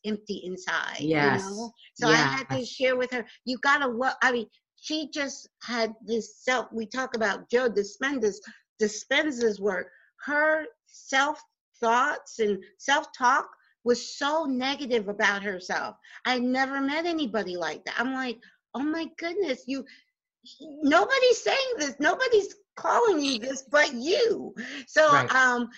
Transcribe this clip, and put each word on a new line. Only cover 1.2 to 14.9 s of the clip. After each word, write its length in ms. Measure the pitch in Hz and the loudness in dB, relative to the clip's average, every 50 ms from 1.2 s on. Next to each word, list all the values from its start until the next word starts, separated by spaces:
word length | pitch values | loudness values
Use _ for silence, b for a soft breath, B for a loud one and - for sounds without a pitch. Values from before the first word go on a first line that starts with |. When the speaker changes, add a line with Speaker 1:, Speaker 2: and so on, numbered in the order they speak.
| 143 143 127 - | 4 4 2 0
Speaker 1:
know? 300 | 190 190 202 208 233 220 b b b b _ | -2 -6 -8 -8 -10 -10 b b b b _
So 140 | - 247 226 | 0 4 4
I 60 | 196 | 6
had 320 | 156 147 135 135 269 254 - | 6 4 2 0 -2 -4 -4
to 80 | 262 262 | -6 -6
Speaker 2:
Yes. 100 | 240 - | -6 -8
Speaker 1:
share 280 | - - 262 262 254 | -4 -2 0 0 0
with 140 | 254 247 247 | 0 -2 -2
her, 140 | 254 247 220 B B B - | -4 -6 -8 B B B -8
"You 120 | 233 254 233 | -8 -6 0
gotta 300 | - 277 285 294 277 254 | 2 2 2 2 2 -2
lo-," 300 | 233 226 262 269 - - | -2 -2 -2 -2 0 0
I 100 | 233 262 | 0 2
mean, 160 | 247 240 208 - _ _ _ _ _ | 2 0 -2 -6 _ _ _ _ _
she 320 | _ - - 311 311 311 - | _ -8 -6 -6 -4 -6 -6
just 380 | - 302 277 269 - - - - _ _ | -6 -6 -6 -6 -8 -12 -16 -20 _ _
had 320 | - - 240 233 226 220 220 - 220 | -10 -6 -4 -2 -2 -2 -4 -8 -6
this 320 | 190 233 226 208 - - - | -4 -4 -4 -4 -6 -12 -6
self, 320 | - 254 254 240 220 - | -2 0 0 0 -2 -4
we 140 | 214 226 220 | -8 -8 -8
talk 300 | 214 - 262 262 247 - | -6 -6 -6 -4 -4 -2
about 320 | 226 220 202 190 - - - | 0 0 0 -2 -4 -2 0
Joe 180 | 240 247 262 240 | 2 2 2 2
Dispenza's, 680 | 196 202 202 202 - - 262 269 285 262 220 208 190 - B 220 B B B _ _ - | 0 0 -2 -2 -4 -6 -4 -4 -2 0 0 -2 -2 -4 B -20 B B B _ _ -2
Dispenza's 840 | 214 208 - - - - 262 294 311 311 262 240 240 226 202 185 | -2 -2 -2 -6 -4 0 0 2 2 0 0 0 0 0 0 0
work. 300 | 190 208 185 180 - b b b b b b - - | -2 -2 -2 -4 -6 b b b b b b -12 -6
Her 420 | 277 294 294 302 311 311 311 302 466 - _ _ | -2 0 2 2 2 2 0 -2 -6 -14 _ _
self-thoughts 1500 | _ - - - - 269 269 269 294 302 - - _ _ _ _ _ _ _ 233 226 233 247 262 294 320 - - - - - | _ -20 -20 -6 -2 0 2 2 0 -2 -6 -12 _ _ _ _ _ _ _ 2 2 4 4 2 2 -2 -4 -10 -10 -4 -2
and 220 | 220 208 202 190 - - _ - | 0 0 -2 -4 -6 -14 _ -6
self-talk 720 | - - 277 302 302 - - - 254 240 269 311 - - - _ _ _ _ _ - | -2 0 0 0 0 -4 -2 2 4 4 4 4 0 -4 -10 _ _ _ _ _ 0
was 320 | 233 240 233 - - - | 0 0 0 -2 -8 -8
so 280 | - 277 285 302 320 320 | -4 -2 -2 0 0 -2
negative 640 | 277 262 247 254 269 285 269 294 226 | -2 -2 -2 -2 -2 -2 -4 -2 -2